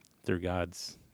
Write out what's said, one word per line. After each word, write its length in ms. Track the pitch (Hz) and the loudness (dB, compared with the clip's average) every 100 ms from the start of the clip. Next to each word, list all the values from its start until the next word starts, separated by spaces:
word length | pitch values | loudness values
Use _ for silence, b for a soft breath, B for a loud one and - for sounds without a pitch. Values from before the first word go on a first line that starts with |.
| - _ | -20 _
through 160 | - 90 | 0 2
God's 580 | 90 90 85 85 - - - | 2 2 0 -4 -12 -12 -14